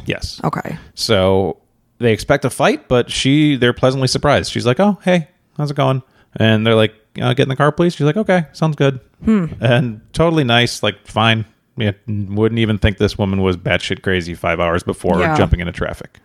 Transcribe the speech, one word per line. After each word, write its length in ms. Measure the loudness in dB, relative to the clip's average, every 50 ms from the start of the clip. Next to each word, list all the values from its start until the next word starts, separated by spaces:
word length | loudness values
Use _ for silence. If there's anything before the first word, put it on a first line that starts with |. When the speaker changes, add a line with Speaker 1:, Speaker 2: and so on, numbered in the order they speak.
| -8
Speaker 1:
Yes. 340 | -8 -8 -6 -6 -12 -10 -4 -4
Speaker 2:
Okay. 340 | -4 -4 -4 -8 -10 -10 -12 -14 -18 _
Speaker 1:
So 640 | -8 -2 0 2 4 4 4 4 2 2 0 -4 _ _ _ _ _ _ _ _ -2
they 140 | 0 0 0
expect 320 | 0 0 0 -2 0 0
a 60 | -4
fight, 360 | -4 0 0 0 0 0 -2
but 240 | 0 0 0 0 0
she, 460 | -4 -2 0 2 2 4 4 2 2
they're 160 | 2 0 0 0
pleasantly 340 | 2 0 0 0 2 -2 -2
surprised. 440 | -2 0 0 2 2 2 0 -2 -6
She's 120 | -4 0
like, 120 | 0 0 2
"Oh, 180 | 2 0 0 0 0
hey, 220 | 0 0 0 0 -4 _ _ _ _ _
how's 160 | -6 -6 -6 -2
it 40 |
going?" 260 | -2 0 0 0 -2 -4 _ _ _ _ _ -4
And 280 | 0 2 2 4 2 2
they're 120 | 2 4
like, 180 | 4 4 2 0 _ _ _ -10 -6
"Uh, 140 | -4 -2 0
get 80 | 0 0
in 60 | -2
the 80 | 0
car, 160 | 0 0 0 2
please." 240 | 2 0 -2 0
She's 100 | 0 -2
like, 100 | -2 0
"Okay, 300 | -2 0 0 0 0 0 -4 -6
sounds 240 | -4 -2 -2 0
good." 240 | 2 0 0 0 -2 -10 _ _ _ 0
Speaker 2:
Hmm. 220 | 0 0 2 0 -2 -6 -2
Speaker 1:
And 400 | 0 2 2 2 2 0 -4 -8 -16 _ -2
totally 320 | 0 0 2 2 2 2
nice, 400 | 4 4 2 2 2 -2 -2 -4
like, 200 | -4 -4 -4 _
fine. 380 | -8 -2 0 2 2 2 0 -2 -8 _ _ _ _ -8
Yeah, 160 | -4 -2 -2 -2 _ -8
wouldn't 520 | -8 -6 -6 -6 -6 -2 0 0 0 2 2
even 180 | 0 0 0 0
think 200 | 0 -2 0 0
this 180 | -2 -2 0
woman 240 | 0 -2 -2 0 0
was 160 | 0 0 0
batshit 460 | -2 -2 -2 -2 -2 -2 -4 -8 -6 -4
crazy 320 | -2 -2 -2 -2 -4 -8
five 260 | -6 -4 -4 -2 0
hours 220 | 0 0 0 -2 -2
before 360 | -4 -6 -4 -2 0 0 2
Speaker 2:
Yeah. 160 | 2 0 2
Speaker 1:
jumping 240 | 2 2 0 0 -2
into 120 | -2 -6 -6
traffic, 460 | -6 -6 -6 -6 -10 -14 -18 _ -20